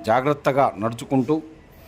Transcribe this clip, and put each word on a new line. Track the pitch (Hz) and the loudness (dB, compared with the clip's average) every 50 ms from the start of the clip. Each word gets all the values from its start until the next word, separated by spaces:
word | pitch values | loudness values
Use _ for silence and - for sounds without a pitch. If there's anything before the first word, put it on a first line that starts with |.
| - | 0
జాగ్రత్తగా | - 110 127 131 147 147 147 - 151 131 135 135 113 - 87 | 2 2 2 2 0 -2 0 0 0 2 2 2 2 0 -2
నడుచుకుంటూ | 104 117 120 117 143 - 139 131 123 - 151 160 160 - - - - - - - - | -4 -4 -4 -6 -6 -2 0 0 2 2 0 -2 -4 -8 -20 -20 -20 -20 -20 -20 -20